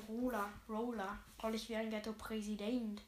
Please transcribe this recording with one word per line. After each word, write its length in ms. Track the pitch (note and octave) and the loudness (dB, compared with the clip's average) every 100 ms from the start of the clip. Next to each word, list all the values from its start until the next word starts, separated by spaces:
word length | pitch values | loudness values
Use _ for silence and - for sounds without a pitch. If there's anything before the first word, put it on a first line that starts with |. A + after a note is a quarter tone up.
| G#3+ | -2
Roller, 400 | A3+ B3 A3 G3+ G#3 - | 0 2 2 0 -2 -4
Roller, 500 | A3 A#3+ A3+ G3 G#3 - - | 0 0 0 -2 -4 -10 -2
roll 140 | A3+ A3 | 0 0
ich 140 | A3 | 0
wie 60 | A3 | 0
ein 120 | A3 | 2
Ghetto-Präsident. 1120 | G#3+ A3 A3 - A3 G#3 G#3 G3+ B3 A3 G#3 | 0 -2 -4 -2 -2 0 0 4 4 2 -2